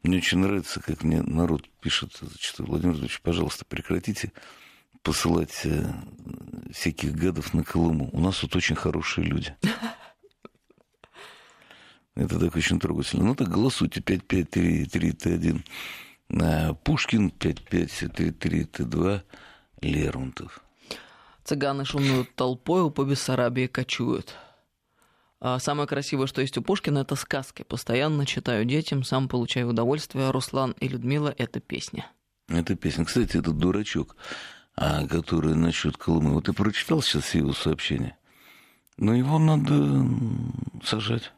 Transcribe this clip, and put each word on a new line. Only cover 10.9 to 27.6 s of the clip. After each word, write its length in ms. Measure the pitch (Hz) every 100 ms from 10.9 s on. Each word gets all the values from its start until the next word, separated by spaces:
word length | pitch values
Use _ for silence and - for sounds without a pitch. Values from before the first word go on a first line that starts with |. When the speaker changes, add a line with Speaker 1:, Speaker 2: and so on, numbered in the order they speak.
| _ - - - - - - - - - _ _ -
Speaker 1:
Это 240 | 80 85
так 160 | 85 80
очень 240 | 78 85
трогательно. 440 | - 78 - - 98
Ну 100 | 139
так 140 | 92
голосуйте. 520 | 87 127 - - -
Пять 240 | - 95 -
пять 240 | 92 80
три 360 | - 87 80 76
три 260 | - 82
Т 200 | - -
один, 300 | 87 82 82 - - - - - _ _
э, 440 | 80 80 78 78 76
Пушкин, 460 | - 151 - 113 98
пять 320 | - 85 73
пять 400 | - 87 80 - -
три 180 | - 82
три 320 | 80 80 80 76
Т 180 | -
два, 400 | 62 80 90 101 - - - - _ -
Лермонтов. 800 | - 76 73 127 131 - 85 - _ _ - - - - - _
Speaker 2:
Цыганы 420 | - 147 139 139 135
шумную 400 | 143 139 131 123
толпой 560 | - 127 127 - 180
у 60 | 165
по 120 | 143 135
Бессарабии 640 | 139 - 131 123 123 127
кочуют. 680 | - 131 - 123 120 - - - _ _ _ _ _ _ _ _ _
А 160 | 123 127
самое 280 | 139 147 147
красивое, 400 | 139 139 143 135
что 140 | -
есть 160 | 135 -
у 40 |
Пушкина, 380 | - 202 - 147
это 160 | 139 139
сказки. 480 | - 139 135 -